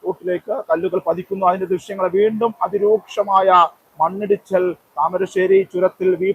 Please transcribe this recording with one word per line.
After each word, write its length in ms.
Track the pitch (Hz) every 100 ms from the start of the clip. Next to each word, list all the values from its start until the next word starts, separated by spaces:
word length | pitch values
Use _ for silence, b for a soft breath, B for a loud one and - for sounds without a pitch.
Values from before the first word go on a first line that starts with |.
| 175
റോഡിലേക്ക് 560 | 180 175 180 - 240 -
കല്ലുകൾ 300 | 165 180 180 175
പതിക്കുന്നു. 400 | 170 180 196 190
അതിന്റെ 200 | 185 185
ദൃശ്യങ്ങൾ 420 | 180 - 196 185
വീണ്ടും 460 | 185 214 220 233 214
അതിരൂക്ഷമായ 1040 | 180 196 202 214 - - 202 190 190 185 170 - _ -
മണ്ണിടിച്ചൽ 720 | 160 190 208 202 - 185 180
താമരശ്ശേരി 920 | 160 _ - 160 180 185 196 185 190
ചുരത്തിൽ 520 | 190 180 185 - 185
വ്യൂ 180 | 175 190